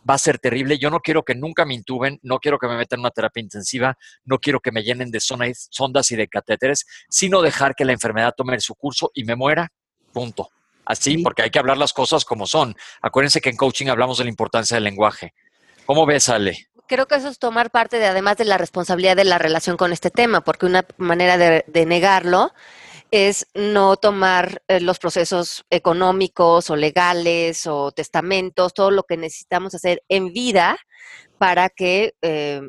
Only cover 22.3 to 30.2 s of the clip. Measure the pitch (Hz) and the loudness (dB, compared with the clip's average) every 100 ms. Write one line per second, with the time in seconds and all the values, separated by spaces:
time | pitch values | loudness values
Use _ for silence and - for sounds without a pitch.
22.3 | 180 277 _ - - - - - 214 196 | 2 0 _ -20 -20 -20 -20 -2 2 2
23.3 | 202 - 185 208 208 196 196 208 196 190 | 0 -8 -6 0 4 4 4 2 2 2
24.3 | 180 180 190 - 190 175 180 170 180 170 | 2 0 -6 -2 0 0 -2 -2 -2 0
25.3 | 180 175 - - 175 185 170 185 190 190 | -2 -4 -8 -2 0 2 2 2 2 -2
26.3 | - 170 170 170 151 151 180 175 175 170 | 2 4 4 2 -2 0 2 2 2 0
27.3 | 170 165 165 165 147 139 - 151 165 175 | 0 -2 -4 -4 -4 -4 -6 -4 -4 -2
28.3 | 190 185 175 180 - 196 196 - 165 160 | -2 -2 -2 -2 2 2 2 0 -6 -8
29.3 | - - 180 190 180 185 175 - 190 | -12 -6 -4 -4 -6 -2 -2 -2 -2